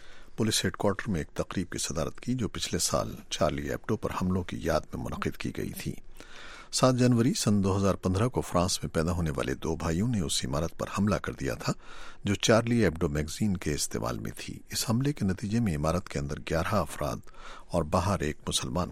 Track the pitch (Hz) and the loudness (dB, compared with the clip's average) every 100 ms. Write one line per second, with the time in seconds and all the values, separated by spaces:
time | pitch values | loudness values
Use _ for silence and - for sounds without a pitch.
0 | - - - - 110 - 98 - 104 95 | -10 -12 -12 0 2 2 0 2 0 0
1 | - 87 71 - - - 87 - - - | 0 -2 -2 -4 -2 -2 -4 -4 -4 -2
2 | 71 - - 127 101 - - 90 - 67 | -2 -4 -4 -2 -2 -2 -2 0 2 2
3 | 53 - - - 78 71 71 58 - 107 | 0 -6 -8 0 0 0 -4 -6 -2 -2
4 | - - 92 92 87 - 78 78 - - | -2 -2 0 0 -2 -4 0 0 0 -8
5 | 76 - - - - - 50 - 76 - | -6 -2 -4 -2 -6 -4 -6 -4 -6 -6
6 | - - - - - - - - 131 127 | -12 -16 -16 -14 -14 -16 -6 4 4 6
7 | 123 120 120 214 - 104 98 98 98 90 | 6 6 6 4 4 4 4 4 4 4
8 | 92 92 110 - 78 90 90 - 78 82 | 2 2 2 0 0 2 2 0 -2 0
9 | 80 85 82 69 62 67 73 80 85 82 | 0 2 0 0 -2 -2 -2 -2 0 2
10 | 117 113 71 - 64 69 82 - - - | 2 2 0 0 0 -2 -2 -4 -4 0
11 | 101 87 - 64 67 57 - - - - | 2 2 -2 -4 -4 -2 -2 -4 -6 -10
12 | - - - 101 - 113 117 120 98 80 | -10 -6 -2 0 6 6 6 4 4 4
13 | 85 71 78 - 110 90 82 73 - - | 0 0 -2 0 0 2 0 0 -2 -2
14 | 55 55 53 - - - - - - 117 | -2 -4 -6 -8 -10 -10 -8 -6 0 2
15 | 139 147 98 90 101 113 113 76 76 87 | 2 0 0 0 0 2 2 2 2 0
16 | - - 71 71 - 76 - 104 80 - | -2 -4 -4 -4 -2 0 2 0 0 -2
17 | 73 57 - - - - - 87 78 92 | -4 -4 -10 -14 -14 -14 -2 0 2 2
18 | 87 92 76 - - 85 - 67 87 | 2 0 0 -4 -2 -2 0 -2 -4